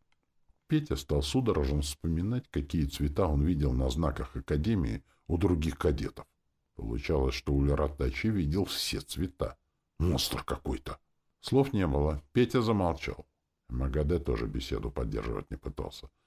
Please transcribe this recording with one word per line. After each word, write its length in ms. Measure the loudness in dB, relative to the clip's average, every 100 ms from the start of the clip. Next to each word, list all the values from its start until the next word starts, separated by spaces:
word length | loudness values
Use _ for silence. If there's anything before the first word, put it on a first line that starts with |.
| _ _ _ _ _ _ -2
Петя 300 | -2 0 -4
стал 260 | 0 0
судорожно 600 | 2 2 2 2 2 2
вспоминать, 680 | -2 -4 -2 0 0 -2 -2
какие 360 | -4 -2 0 0
цвета 420 | 0 -2 2 2
он 160 | 4
видел 280 | 2 2 2
на 160 | 2 0
знаках 440 | 2 0 -2 -6
Академии 680 | -8 -2 0 2 0 0 -4 _ _ -4
у 100 | 0
других 400 | 2 2 0 0
кадетов. 480 | 0 0 -2 -8 -20 _ _ _ _ -10
Получалось, 580 | -6 -6 0 2 2
что 200 | -2 0
Улератачи 760 | 2 4 2 0 0 -4 0 0
видел 380 | 0 0 0 0
все 340 | -2 -4 -6
цвета. 560 | -8 -6 -6 -4 -6 -6 _ _ _ -2
Монстр 460 | 0 2 -2 -4
какой-то. 540 | -4 -6 -4 -6 -6 -14 _ _ _ _
Слов 320 | 0 2 2
не 140 | 2 2
было. 360 | 2 2 0 0
Петя 280 | 2 4 4
замолчал. 680 | 2 2 2 0 -6 -8 -12 _ _ _ -8
Магаде 480 | -2 0 2 2 2
тоже 280 | 0 -2 -2
беседу 440 | -4 -4 -4 -4
поддерживать 600 | -4 -4 -4 -4 -6 -6
не 60 | -8
пытался. 540 | -8 -6 -8 -10 -18 _